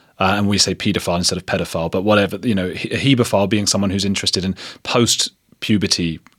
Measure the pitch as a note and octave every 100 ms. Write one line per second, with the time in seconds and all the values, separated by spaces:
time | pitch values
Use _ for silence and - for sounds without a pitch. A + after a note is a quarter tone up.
0 | _ - F#2+ G2+ G2+ G2+ - F2+ G#2+ F2
1 | - F2 F2 F2+ - F#2 E2+ F2 E2 F#2+
2 | G#2 G#2 G2 G2+ B2 G2 F#2 - - A2
3 | C#3 B2+ A#2 G2+ G2 G#2 G2+ G2+ G2 G2
4 | G2 F#2+ - F#2+ F#2 F#2 - - - B2
5 | A#2 - - _ _ - - G#2+ F#2 -
6 | E2+ D#2 -